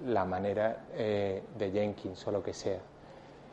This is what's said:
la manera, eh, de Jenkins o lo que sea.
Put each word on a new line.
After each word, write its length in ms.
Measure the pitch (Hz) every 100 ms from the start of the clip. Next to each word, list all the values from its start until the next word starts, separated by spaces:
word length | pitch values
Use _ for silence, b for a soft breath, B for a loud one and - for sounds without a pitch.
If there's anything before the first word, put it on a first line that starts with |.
| 131
la 200 | 104 92
manera, 600 | 92 101 101 110 - -
eh, 500 | - 107 101 101 95 - 107
de 140 | 98
Jenkins 560 | 101 104 101 101 92 107
o 40 |
lo 120 | 101
que 100 | 92
sea. 260 | - 104 92 - - B B B B B